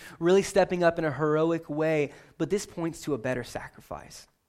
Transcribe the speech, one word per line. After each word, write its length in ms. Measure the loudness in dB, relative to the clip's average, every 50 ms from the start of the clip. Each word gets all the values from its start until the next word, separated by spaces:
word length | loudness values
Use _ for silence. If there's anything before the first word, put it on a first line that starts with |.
| -16 -20 -10 -2
really 240 | 2 4 6 6 4
stepping 400 | 4 4 2 2 4 2 2 2
up 160 | 2 2 2
in 60 | -2
a 80 | -2 -2
heroic 560 | 0 0 2 2 2 2 2 0 -2 -4 -6
way, 420 | -4 -2 0 0 2 0 0 -2 -4 -10 -20 -20 _ -6
but 120 | -4 -2
this 160 | -2 -4 -4
points 360 | -6 -8 -6 -6 -6 -6 -8 -6
to 100 | -6 -6
a 40 | -4
better 280 | -4 -4 -4 -4 -6
sacrifice. 840 | -8 -10 -12 -12 -12 -16 -20 -16 _ -14 -14 -14 -16 -20 -20 -20 _ _ _ _